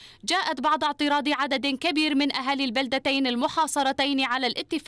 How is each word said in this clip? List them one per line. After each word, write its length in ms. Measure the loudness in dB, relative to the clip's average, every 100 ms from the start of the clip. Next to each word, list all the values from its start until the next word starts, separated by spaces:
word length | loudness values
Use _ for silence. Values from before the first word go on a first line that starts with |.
| -20 -12
جاءت 360 | -2 0 0 -2
بعد 240 | 0 2
اعتراض 440 | 0 0 2 2 2
عدد 380 | 0 0 0 -2
كبير 480 | -2 0 2 2
من 200 | 2 2
أهالي 300 | 0 -2 0
البلدتين 600 | 0 0 0 0 0 0 0
المحاصرتين 960 | 0 -2 0 0 0 0 0 0 0
على 260 | 0 0 -2
الاتفاق 280 | -4 -4 -4